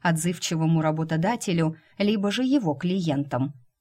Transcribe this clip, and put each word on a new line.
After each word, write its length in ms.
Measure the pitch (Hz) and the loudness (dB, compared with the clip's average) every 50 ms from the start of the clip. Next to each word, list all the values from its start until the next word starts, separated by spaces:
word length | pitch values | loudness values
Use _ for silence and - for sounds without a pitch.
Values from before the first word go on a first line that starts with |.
отзывчивому 800 | - 175 165 156 160 175 170 - - - 175 160 160 160 165 160 | 0 0 0 2 0 -2 -2 -2 -4 -4 0 0 2 4 4 4
работодателю, 960 | 160 156 156 160 160 160 165 160 170 208 240 233 - 196 175 170 160 160 160 - _ _ _ - | 4 2 0 0 -2 -2 0 0 0 0 0 -2 -2 -2 0 2 0 0 -2 -4 _ _ _ -2
либо 320 | 202 202 220 202 196 202 | 0 0 2 0 0 -2
же 140 | 196 247 262 | 0 0 0
его 300 | 254 277 285 202 156 139 | 2 2 2 2 0 -2
клиентам. 800 | 123 175 175 185 196 165 160 135 143 139 143 - 123 135 135 - - - _ _ _ | -2 -2 -2 -2 0 0 0 0 0 -2 -2 -2 -2 -2 -4 -4 -10 -20 _ _ _